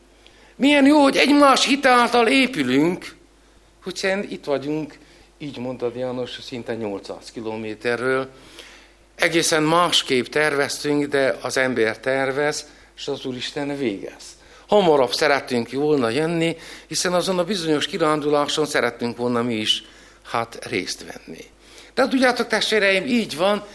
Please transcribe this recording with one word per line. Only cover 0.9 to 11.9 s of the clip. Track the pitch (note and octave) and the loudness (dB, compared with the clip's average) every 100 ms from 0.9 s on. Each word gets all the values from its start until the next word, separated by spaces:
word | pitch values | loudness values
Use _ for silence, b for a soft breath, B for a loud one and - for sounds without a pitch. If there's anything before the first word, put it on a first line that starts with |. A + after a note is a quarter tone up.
| D4+ | 6
hogy | C#4 - | 6 4
egymás | - C#4+ C#4 C4+ - | 4 6 6 4 2
hite | C#4 C4+ | 2 4
által | B3 A#3+ B3 A3+ | 4 4 4 4
épülünk, | C4+ B3+ E3 B2+ C3 D#3+ F#3 - - _ b b b b _ | 4 2 0 0 2 2 -2 -10 -20 _ b b b b _
hiszen | F#3+ F3+ G2 G2 B2+ | -12 -6 -4 -2 -6
itt | F3+ | -10
vagyunk, | - C3+ C#3 D#3 C#3+ - b b b _ | -4 -4 -2 -6 -6 -12 b b b _
így | D3+ B2 | -14 -10
mondtad, | B2 B2 A#2+ A#2+ | -10 -6 -6 -4
János, | B2+ B2 B2 - | -6 -6 -8 -12
szinte | - B2+ A2+ A2+ | -12 -12 -8 -6
nyolcszáz | G#2+ G2 - F2+ - | -6 -8 -10 -14 -14
kilométerről. | B2+ A2 A2 A2 G#2+ A#2+ A#2+ B2+ C3 C3 B B B B B B B _ - | -10 -8 -8 -10 -6 -4 -4 -2 -2 -4 B B B B B B B _ -4
Egészen | F3 E3 D3+ D#3+ | 0 0 2 2
másképp | D3+ E3 E3+ - - C3 A#2 | 4 4 4 0 0 -2 0
terveztünk, | D3 D3+ C#3+ C3+ - D3 D3 C#3+ | 0 0 0 -2 -4 -2 -2 0
de | C#3 C3 - | 0 0 -2
az | C3 C3+ | -4 -2
ember | C3 A#2 A2 | 0 0 -2